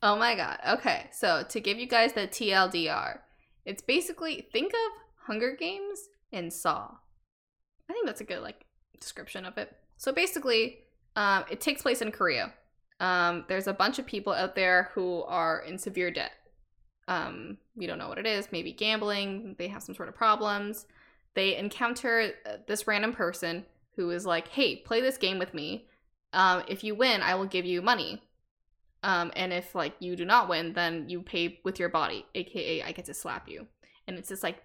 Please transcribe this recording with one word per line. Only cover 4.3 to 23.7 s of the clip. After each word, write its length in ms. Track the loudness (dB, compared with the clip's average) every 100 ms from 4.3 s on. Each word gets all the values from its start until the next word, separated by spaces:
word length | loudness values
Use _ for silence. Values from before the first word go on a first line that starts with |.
| -8 -4
think 180 | -2 0
of 200 | 0 -2 -4 -18 _ -6
Hunger 300 | -2 -2 -2
Games 480 | -6 -6 -8 -10 -14 _ _
and 220 | -8 -6
Saw. 360 | -2 0 0 -4 -16 _ _ _ _ _ _ _ _ -6
I 40 |
think 120 | -2 -2
that's 160 | -4
a 20 |
good, 180 | -6 -8
like, 240 | -8 -14 _ _ _ -18
description 460 | -14 -12 -12 -10
of 140 | -10 -8
it. 180 | -10 -12 _ -6
So 160 | 0
basically, 640 | 2 2 0 4 4 4 -2 -20 _ _ 2
um, 260 | 4 4 2
it 80 | -2
takes 220 | -2 2
place 200 | 2 2
in 100 | 0
Korea. 420 | 0 2 2 -2 -8 _ _ _ -2
Um, 420 | 2 4 2 0 -2
there's 180 | -2 0
a 60 |
bunch 260 | 2 2 2
of 60 | -6
people 260 | -4 0
out 240 | 0 0 2
there 340 | 6 6 4
who 300 | 0 -2 -2
are 400 | 0 2 2 0
in 140 | -4 -8
severe 340 | -6 -2 -2
debt. 200 | -2 -4 -8 _ _ _ _ _ _ -4
Um, 460 | -2 -4 -8 -12 -14 _ -10
we 120 | -8
don't 120 | -6
know 80 | -8
what 60 | -4
it 20 | -2
is, 260 | -2 -4
maybe 200 | -6 -6
gambling, 840 | -2 0 0 0 -2 -4 -6 -10 -8
they 80 | -8
have 160 | -10
some 120 | -12 -12
sort 140 | -10
of 60 | 2
problems. 720 | 4 4 2 -2 -4 -8 -14 _ _ _ _ 0
They 200 | 2 2
encounter, 760 | -2 -2 -2 0 2 2 2 -2 -10
uh, 120 | -10 -4
this 200 | -2 0
random 260 | 2 2
person 520 | 0 -2 -2 -4 -4 -8